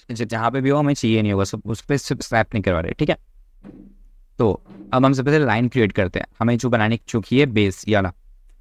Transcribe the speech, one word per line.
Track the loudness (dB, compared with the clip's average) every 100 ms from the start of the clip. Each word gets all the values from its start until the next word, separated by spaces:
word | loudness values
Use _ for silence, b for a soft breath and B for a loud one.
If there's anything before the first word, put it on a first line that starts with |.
| -12
ज-, | -8
जहाँ | -6 -2 -2
पे | 0
भी | 0
हो | 2
हमें | 0
चाहिए | 0 2 2
नहीं | 2
होगा, | 0 -2
सब | -4 -8
उस | -8
पे | -4 -4
सिर्फ | -2 -8
स्नैप | -2 -2 -2
नहीं | -2
करवा | 0 0
रहे, | -2
ठीक | -2 -2
है? | -4 _ -20 -20 _ -20 -20 -20 -20 -20 -20 -12 -2
तो | 0 0 -6 -20 -4
अब | 2 2
हम |
सबसे | 2
पहले | 2 2 2
लाइन | 2 0
क्रिएट | 2 2
करते | 2 -2 -4
हैं। | -8 -4
हमें | -2 0
जो | 0
बनाने | 2 2 -2
की | -4
चूकी | -6 0 2
है | 2
बेस, | 2 0 -2 0
ये | 0
वाला, | 0 -4 -18 -20 -20 -16